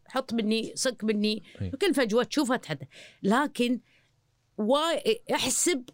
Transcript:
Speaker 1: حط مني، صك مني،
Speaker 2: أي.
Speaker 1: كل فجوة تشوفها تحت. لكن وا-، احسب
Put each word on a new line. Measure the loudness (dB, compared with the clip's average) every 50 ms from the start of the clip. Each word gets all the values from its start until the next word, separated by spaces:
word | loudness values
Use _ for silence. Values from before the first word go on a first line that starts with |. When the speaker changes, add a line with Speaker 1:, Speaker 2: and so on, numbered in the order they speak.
| _
Speaker 1:
حط | -6 -6 -6 -4 -2 -2
مني، | -2 0 2 0 0 -2 -4 -6
صك | -2 -2 -2 -2 -2 -2
مني، | -2 0 2 2 0 0 -2 -6 -14 -10 -8
Speaker 2:
أي. | -6 -6
Speaker 1:
كل | -2 0 0 2 2
فجوة | 2 2 2 2 0 0
تشوفها | 2 0 0 2 2 0
تحت. | -2 -2 -6 -8 -8 -8 -16 -18 -20 -20 -20 -18 _ 0
لكن | 2 2 2 2 0 0 0 0 0 0 -2 -6 _ _ _ _ _ _ _ _ _ _ _ _ _ _ -4
وا-، | 0 2 2 2 2 0 0 0 0 0 0 0 -2 -2 -2
احسب | 0 0 0 0 0 2 2 0 0 -4 -10